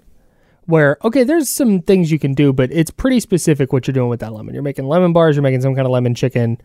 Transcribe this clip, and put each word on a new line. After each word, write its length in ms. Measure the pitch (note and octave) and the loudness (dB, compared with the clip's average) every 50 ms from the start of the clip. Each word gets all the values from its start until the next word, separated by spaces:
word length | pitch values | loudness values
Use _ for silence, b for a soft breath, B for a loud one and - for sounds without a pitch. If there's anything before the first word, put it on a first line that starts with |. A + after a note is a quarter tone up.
| _ - - _ _ _ _ _ _ _ _ _ _ | _ -20 -20 _ _ _ _ _ _ _ _ _ _
Where, 320 | - E3 D#3 D3 C#3 D3 - - | 0 2 4 4 2 2 0 -2
okay, 200 | A3+ A3+ C#4 A#3+ | 0 0 2 2
there's 260 | A#3+ D#4+ E4+ C#4 - | 2 2 0 0 -2
some 320 | - - C#4+ A3 G3 F3+ | -2 0 2 2 2 2
things 300 | - - G3 F#3+ E3+ D3+ | 2 2 2 2 2 0
you 80 | D#3+ D3 | 0 0
can 140 | - C#3 C3+ | -2 -2 0
do, 200 | C#3+ D3 C#3 C3 | 2 2 2 2
but 180 | C3 B2+ B2+ | 0 -2 0
it's 200 | - E3 E3 - | 0 -2 -2 -2
pretty 280 | - - - C4 B3+ A#3+ | -4 -4 -2 0 0 0
specific 540 | - - F#3 D#3+ - E3+ D3+ C#3 C#3 - D3 | 0 -2 -4 -2 0 0 0 0 0 -2 -2
what 140 | C3+ - | -2 -2
you're 60 | - C3 | -2 -2
doing 160 | C3 B2 A#2+ | -2 -2 -2
with 100 | A#2+ - | -4 -6
that 100 | - A2 | -8 -12
lemon. 220 | A2 G#2+ G#2+ A2 B2 | -14 -14 -14 -12 -10
You're 100 | C3 C#3+ | -8 -8
making 240 | C#3+ C3+ - C3+ | -8 -8 -8 -4
lemon 240 | C3+ D#3 F3+ F#3 E3+ | -2 0 2 2 2
bars, 240 | E3 E3+ E3 D#3+ C#3+ | 2 4 2 2 2
you're 80 | C#3+ C#3+ | 2 0
making 180 | C3+ C3 B2+ | 0 0 0
some 140 | C3 C3+ C3 | 0 -2 -2
kind 100 | C3+ C3 | 0 0
of 60 | B2+ | 0
lemon 240 | B2+ B2 B2 A#2+ A#2+ | 0 0 0 0 0
chicken, 460 | - C3+ B2+ - B2 A#2 A#2 A#2 b | -2 -2 -2 0 0 -2 -2 -2 b